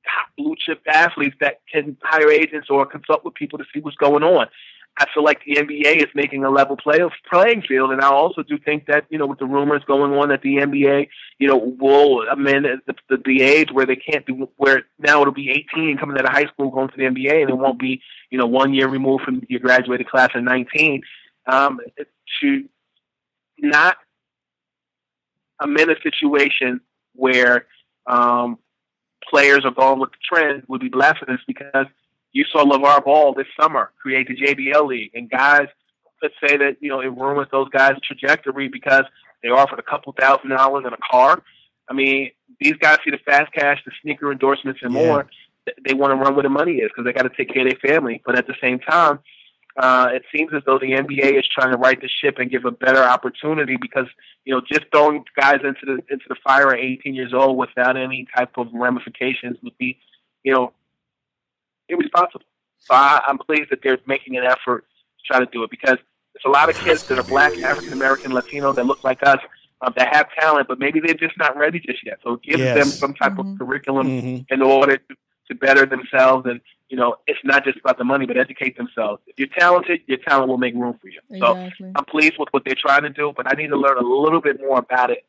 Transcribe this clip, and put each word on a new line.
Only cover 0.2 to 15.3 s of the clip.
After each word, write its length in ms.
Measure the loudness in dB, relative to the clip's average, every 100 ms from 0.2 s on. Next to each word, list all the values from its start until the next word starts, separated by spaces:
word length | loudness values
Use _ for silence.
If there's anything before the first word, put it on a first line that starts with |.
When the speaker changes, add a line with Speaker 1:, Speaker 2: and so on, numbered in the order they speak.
| -10 -8
Speaker 1:
blue 200 | -8 -8
chip 220 | -8 -8 0
athletes 480 | 2 2 0 -6 -2
that 200 | -4 -4 _
can 240 | -6 -6 -10
hire 260 | -2 4 4
agents 380 | 4 2 -4 -2
or 140 | 0 0
consult 380 | -6 -2 -2
with 100 | -2
people 240 | -12 -12 -12
to 60 | -12
see 60 | -10
what's 180 | -10 0
going 280 | 2 4
on. 240 | 4 2 0 -8 -20 _ _ -4
I 80 | -2
feel 80 | 2
like 220 | 2 0
the 120 | -2 -2
N 100 | -2
B 160 | 0 2
A 60 | 2
is 100 | 0 -2
making 260 | -4 -2
a 60 | 0
level 260 | 2 2 0
play, 220 | 0 2 2 -4 -2
playing 320 | 2 4 2
field, 300 | 0 0 0
and 80 | 2
I 80 | 4
also 340 | 4 2 -2
do 160 | -8 -6
think 280 | -4 -6 0
that, 180 | -2 -2
you 80 | -6
know, 80 | -6
with 120 | -4
the 80 | -4
rumors 360 | -2 0 -2 0
going 260 | 2 2
on 160 | 2 0
that 120 | 0
the 160 | 0 0
N 140 | 0
B 160 | 2 2
A, 200 | 2 -2 -10 -20 _
you 80 | 2
know, 100 | 2
will 680 | 0 -2 4 6 6 4 0
amend 360 | -2 0 2
the, 300 | 0 -4 -8 -14 _
the, 140 | -4
the 180 | 0 2
age 260 | 4 4 2
where 160 | 0 0
they 80 |
can't 320 | -2 -4 -6 -6
do, 220 | -8 -10 _
where 260 | 2 2 -2 _
now 220 | 2 4
it'll 120 | 4